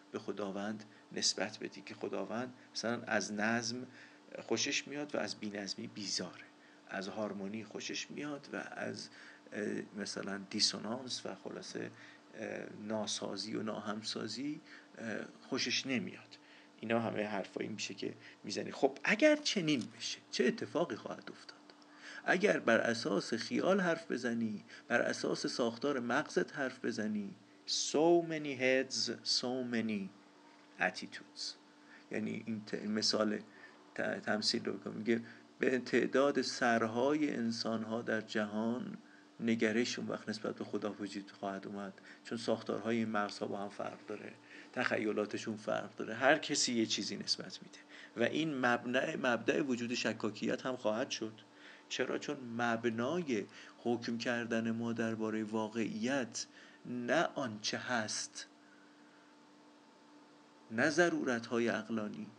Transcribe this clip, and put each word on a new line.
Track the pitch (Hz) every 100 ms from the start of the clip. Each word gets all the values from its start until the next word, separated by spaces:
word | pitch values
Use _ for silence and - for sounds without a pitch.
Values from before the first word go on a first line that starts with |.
| -
به | 107
خداوند | 107 98 101 98 104 107 - - -
نسبت | 98 - - 104 110
بدی | - -
که | -
خداوند | 110 107 101 98 113 127 - -
مثلاً | - 110 117
از | - - 110
نظم | 104 110 120 117 123 127 - - - - -
خوشش | - 113 143 - 139
میاد | 143 147
و | -
از | 101 -
بی‌نظمی | 107 104 98 - 113
بیزاره، | 110 98 - 87 - - - - - -
از | 104 95
هارمونی | 101 107 101 98 110
خوشش | 104 127 - - -
میاد | - 147 143 -
و | 95
از، | 67 - 113 104 - - - - -
اه، | 104 104 104 101 104
مثلاً | 98 104 101 98 95
دیسونانس | 107 - 110 104 131 127 - 104
و |
خلاصه، | 95 - 101 - 117 117 113 - - -
اه، | 104 104 104 - 107
ناسازی | 107 110 104 - 107 101 107
و | 117
ناهمسازی، | 110 107 110 107 107 117 113 120 147 160 - - - -
اه، | 113 104 - -
خوشش | - 127 123 - 135
نمیاد. | 120 92 - - - - - - -
اینا | 110 117
همه | 110 104 107
حرفایی | 101 - - 113
می‌شه | 107 -
که | - 110 - - -
می‌زنی. | 110 104 110
خب | - 139 -
اگر | - 208 202 -
چنین | - 196 156 135 - -
بشه | - - -
چه | -
اتفاقی | 123 - 117 151 170 104
خواهد | - 90 -
افتاد؟ | - - - - - - - - -
اگر | - 180 196 156
بر | 120 113
اساس | 117 117 156 196 -
خیال | 117 - 120 151 196
حرف | 175 160 -
بزنی، | 127 117 117 110 101 - - -
بر | 120
اساس | 123 120 151 165 143
ساختار | - 117 117 143 131
مغزت | 120 135 151 185 180 151
حرف | 131 -
بزنی، | 123 113 107 107 98 - - - -
so | - - 139 165 170 165
many | 160 147 123
heads, | 127 131 131 - - - - -
so | 123 127 120
many | 117 110 101 95 - - - - - - -
attitudes. | 90 - - - - - - - - - - - -
یعنی | 107 110 110 113
این | 107 104
ت-، |
این | - 104
مثال | 107 107 107 107 104 - - - - -
ت-، | -
تمثیل | 104 98 104 104 - 117
رو | 110
بکنم. | 101 107
میگه | 110 110 117 - - - -
به | 127 127
تعداد | 123 123 120 131 143 135
سرهای | - - 120 117 110 120 135 151 143
انسان‌ها | 120 113 113 110 113 107 113
در | 117 110
جهان | 107 110 104 107 113 123 - - - - - -
نگرش | 117 113 110 110 120 123
اون | 110
وقت | - -
نسبت | 107 113
به | 110
خدا | 107 104 107
وجود | 98 101 101 98
خواهد | - 98 95 107
اومد، | 101 98 - - -
چون | - 117
ساختارهای | 117 110 - 110 110 117
این | 110
مغزها | 104 101 - 110
با | 104
هم | 101
فرق | - - - -
داره، | 104 107 110 - - -
تخیلاتشون | 127 117 110 107 107 104 107 117 107
فرق | - 110 104 -
داره، | 110
هر | 113 135 156
کسی | 151 143 -
یه | 117 110
چیزی | - 92 104
نسبت | - - - -
می‌ده | - - - - - 110
و |
این | 117 147 160
مبنای، | 131 127 117 120 127 - -
مبدأ | 131 117 117 143
وجود | 139 120 120
شکاکیت | 117 117 110 110 110 117 127 135
هم | 127
خواهد | 107 110 135
شد. | - 110 110 - - - - -
چرا؟ | - 131 139
چون | 147 143
مبنای | 120 117 117 113 120 113 123 175 151 107 - - - -
حکم | 117 117 120 117
کردن | 123 120 113 113 113
ما | 113 117
دربارهٔ | 117 113 110 110 110
واقعیت | 104 110 110 113 - 107 120 139 113 - - - - - -
نه | 123 120 156
آنچه | - 147 127 104 - 120
هست، | 127 120 107 - - - - - - - - - - - - - - - - - - - - - - - - - -
نه | 113 151
ضرورت‌های | 156 170 156 139 117 117 120 117
عقلانی | 101 107 113 104 101 104